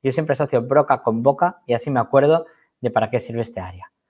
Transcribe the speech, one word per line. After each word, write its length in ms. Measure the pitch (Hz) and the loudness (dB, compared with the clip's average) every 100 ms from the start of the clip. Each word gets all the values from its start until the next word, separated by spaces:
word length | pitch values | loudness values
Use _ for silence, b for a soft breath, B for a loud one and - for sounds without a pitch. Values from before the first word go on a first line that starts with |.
Yo 80 | 135 | -4
siempre 220 | 131 156 | -2 -2
asocio 280 | 139 143 123 | -2 0 -2
Broca 400 | 120 139 139 131 | 2 2 2 0
con 220 | - 113 | 0 0
boca 380 | 131 135 175 - - | 0 2 -2 -2 -2
y 80 | |
así 160 | 117 147 | -2 0
me 100 | 127 | -2
acuerdo 460 | 113 139 143 160 B B B _ | 2 4 4 2 B B B _
de 100 | 123 | -2
para 180 | 113 110 | 0 0
qué 100 | 120 | -2
sirve 220 | - 117 | -4 -8
este 180 | 113 - | -8 -8
área. 320 | 90 92 - _ | -12 -14 -20 _